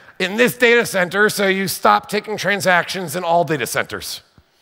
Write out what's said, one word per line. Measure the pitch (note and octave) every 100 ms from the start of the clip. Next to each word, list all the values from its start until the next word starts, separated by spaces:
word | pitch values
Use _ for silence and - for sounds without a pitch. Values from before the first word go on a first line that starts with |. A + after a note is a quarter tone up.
| - -
in | F#3 G#3+
this | A#3+ -
data | A#3 A#3+ G#3
center, | F#3+ F3+ G3 G#3
so | - G3
you | F#3+ F#3
stop | - - G#2 -
taking | G#3 G#3+ G#3
transactions | F3 G3+ F#3 F3 D#3+ F#3 F3 E3
in |
all | E3+ E3+
data | E3 D3+ A2+
centers. | C3 G2+ G2 - - _ _ _ _